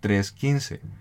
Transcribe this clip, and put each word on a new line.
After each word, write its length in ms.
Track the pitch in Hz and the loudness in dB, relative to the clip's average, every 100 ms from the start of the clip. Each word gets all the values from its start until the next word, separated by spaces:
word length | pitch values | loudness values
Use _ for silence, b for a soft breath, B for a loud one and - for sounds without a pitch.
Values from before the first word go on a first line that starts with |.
tres 300 | 104 101 98 | 2 2 2
quince. 500 | - 139 143 - - - B | -2 0 0 -2 -10 -12 B